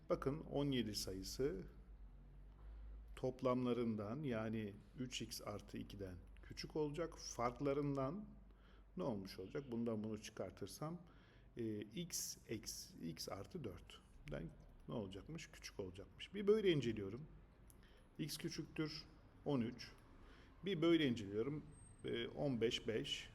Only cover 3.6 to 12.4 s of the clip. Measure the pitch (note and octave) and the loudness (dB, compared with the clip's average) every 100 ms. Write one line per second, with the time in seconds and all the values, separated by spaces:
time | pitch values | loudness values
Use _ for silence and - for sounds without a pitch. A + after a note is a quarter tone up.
3.6 | B2 A#2+ A#2 G#2+ G#2 C3+ D3 A2+ A2 A2+ | 6 6 4 2 0 -2 0 0 2 0
4.6 | G#2+ G2+ - - B2 - A2+ - A2+ G#2 | -2 -6 -10 -6 -4 -4 -4 -6 -4 -6
5.6 | - A#2 - G#2 F#2+ F2 - - - - | -6 -8 -6 -6 -6 -8 -12 -14 -12 -8
6.6 | D3 D#3+ D3+ D3 E3 - - - A#2 A#2+ | -4 0 0 0 -4 -4 -6 0 0 2
7.6 | C#3 C#3 C#3+ C#3 C3 G3 G#3+ - - - | 2 4 4 2 2 0 -6 -12 -16 -18
8.6 | - - - F#3 F3 G#2 F#2+ - F#2+ D3 | -20 -20 -10 -2 0 0 -2 -8 -6 -4
9.6 | C3+ A#2 A#2 A2 G#2+ G#2+ - - F#2+ F2+ | -2 0 2 0 0 -4 -4 -6 -6 -4
10.6 | G2 - D#3 F3 - - - - - - | -8 -4 -6 -6 -10 -20 -20 -20 -12 -4
11.6 | A2+ G#2+ G#2 A2+ F3 - - - | -2 -2 -4 -4 -4 -2 -4 -6